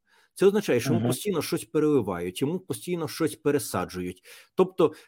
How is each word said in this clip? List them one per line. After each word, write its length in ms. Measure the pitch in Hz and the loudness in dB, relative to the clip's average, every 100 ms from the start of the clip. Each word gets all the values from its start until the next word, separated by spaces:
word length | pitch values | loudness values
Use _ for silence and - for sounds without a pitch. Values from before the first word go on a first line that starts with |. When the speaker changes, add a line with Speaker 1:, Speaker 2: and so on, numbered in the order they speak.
| _ _ _ - | _ _ _ 2
Speaker 1:
Це 100 | 190 | 2
означає, 340 | 208 202 123 | 4 2 0
що 80 | 120 | 2
йому 120 | 117 | 2
Speaker 2:
Мгм. 80 | 120 | 0
Speaker 1:
постійно 340 | 127 208 170 | -2 -2 -4
щось 220 | - 165 | -2 -4
переливають, 760 | - 156 151 143 101 87 90 - | -2 0 4 2 2 -2 -4 -2
йому 160 | 139 185 | -2 -2
постійно 500 | - - - 175 143 | -6 -10 -6 -4 -4
щось 260 | - 156 - | -2 -2 0
пересаджують. 840 | 147 139 - 98 87 92 90 - - - - | 0 0 -2 -4 -4 -6 -8 -10 -18 -20 -4
Тобто 380 | - 185 - 151 - | 0 0 4 2 0